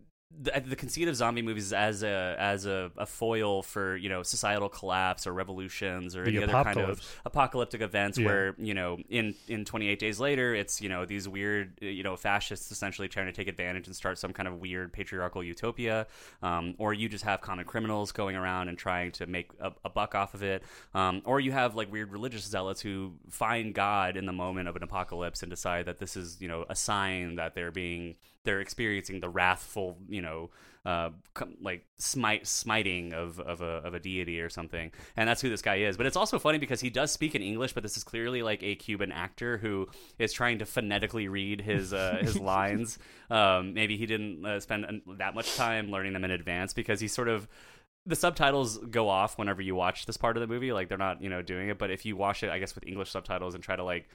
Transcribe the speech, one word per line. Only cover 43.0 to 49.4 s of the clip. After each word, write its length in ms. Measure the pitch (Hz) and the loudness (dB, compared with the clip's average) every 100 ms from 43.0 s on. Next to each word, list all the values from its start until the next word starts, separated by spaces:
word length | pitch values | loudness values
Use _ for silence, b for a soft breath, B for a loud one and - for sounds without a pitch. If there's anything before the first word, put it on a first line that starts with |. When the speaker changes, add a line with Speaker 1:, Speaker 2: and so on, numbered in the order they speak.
| B B B | B B B
Speaker 1:
Um, 440 | 113 98 92 92 | 6 8 8 4
maybe 240 | 95 107 104 | 2 2 2
he 80 | 110 | 0
didn't, 400 | 110 107 80 101 | 0 -2 -4 -2
uh, 140 | 101 | -2
spend 240 | - 107 98 | -2 -2 -2
an, 160 | 107 - 98 | -6 -8 -4
that 160 | 95 | -4
much 200 | 107 117 - | -2 -2 2
time 340 | 117 113 101 | 2 2 0
learning 240 | 98 95 | 0 0
them 100 | 95 | 0
in 60 | 92 | 0
advance 420 | 90 85 87 90 | 0 0 -2 -2
because 280 | - 117 104 | -2 0 0
he 80 | 107 | 0
sort 200 | - 120 | 0 2
of, 180 | 110 104 B B B B _ - | 2 -2 B B B B _ -4
the 100 | 160 | 2
subtitles 600 | 185 160 143 139 123 107 | 2 6 6 6 2 -2
go 320 | 117 117 107 | 0 4 6
off 260 | 95 104 | 6 4
whenever 240 | - | 2